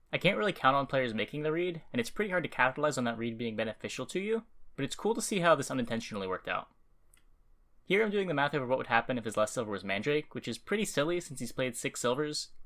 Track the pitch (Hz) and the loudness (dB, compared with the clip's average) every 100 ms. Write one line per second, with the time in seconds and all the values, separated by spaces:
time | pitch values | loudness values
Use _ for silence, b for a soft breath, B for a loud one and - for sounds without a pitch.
0 | - 147 180 214 208 165 131 139 135 135 | -6 0 2 2 0 2 4 4 2 0
1 | 123 110 - 147 151 160 180 165 - 123 | 2 0 -2 -2 -2 0 -2 -4 -4 -2
2 | 117 - 208 180 143 - 127 139 147 131 | -2 -2 0 0 0 2 2 4 0 2
3 | 120 113 117 113 117 110 110 107 107 - | -2 -2 -4 -4 -4 -2 -2 -4 -6 -6
4 | 127 180 202 226 - - - - 135 - | -4 -4 0 -2 -4 -16 -12 -6 -4 0
5 | 202 220 - 202 170 147 131 131 117 113 | 0 0 0 4 6 6 4 -2 0 -2
6 | - 107 95 90 - 90 - _ - _ | -4 -4 -2 -2 -2 -4 -4 _ -20 _
7 | - - - - - - _ - - 190 | -20 -20 -20 -20 -20 -20 _ -10 0 2
8 | 220 202 190 143 143 151 123 131 - 117 | 2 0 0 2 2 0 0 0 4 2
9 | - 123 110 107 107 - 107 101 98 98 | 4 -2 0 2 2 0 -4 -4 -2 -2
10 | 123 151 151 127 - 113 - 208 202 - | 2 0 -2 -8 -6 -6 -4 -2 0 0
11 | 151 175 - 131 120 - 127 - 139 - | 0 0 -4 -8 -6 -2 -4 -2 -6 -2
12 | 120 127 151 151 - - | 0 0 -2 -4 -8 -8